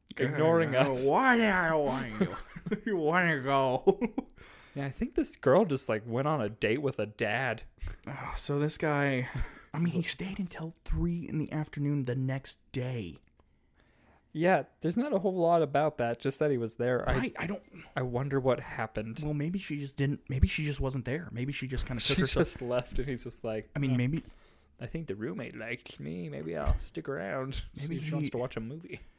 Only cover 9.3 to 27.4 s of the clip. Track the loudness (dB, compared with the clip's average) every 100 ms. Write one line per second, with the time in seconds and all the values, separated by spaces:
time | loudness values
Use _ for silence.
9.3 | -4 -4 -6 -10 -2 0 0 -4 -4 -6
10.3 | -6 -8 -8 -10 -8 -2 0 0 -2 -4
11.3 | -4 -2 -4 -4 -2 0 0 -2 -2 -2
12.3 | -4 -6 -12 _ -6 -4 -6 -8 -12 _
13.3 | _ _ _ _ _ _ _ _ _ _
14.3 | 0 4 4 2 _ -2 0 0 2 2
15.3 | 2 4 4 4 2 2 0 -2 0 -2
16.3 | 0 2 2 -2 0 0 2 2 2 0
17.3 | -4 -6 -6 -10 -20 -10 -4 -2 -2 0
18.3 | 2 4 2 -2 -6 -4 -4 -6 -6 -4
19.3 | -2 -2 -4 -6 -6 -6 0 0 0 -4
20.3 | 4 4 4 -2 -2 -2 -2 -2 -4 -4
21.3 | -6 -4 -4 -4 -4 -4 0 4 4 4
22.3 | 4 2 0 -2 -2 0 -2 -2 -4 -8
23.3 | -8 -4 -4 -6 -2 2 2 2 0 -6
24.3 | -18 -20 _ _ _ -10 -8 -6 -6 -6
25.3 | -6 -10 -10 -8 -8 -10 -10 -8 -8 -8
26.3 | -8 -6 -2 0 0 -4 -10 -8 -6 -6
27.3 | -6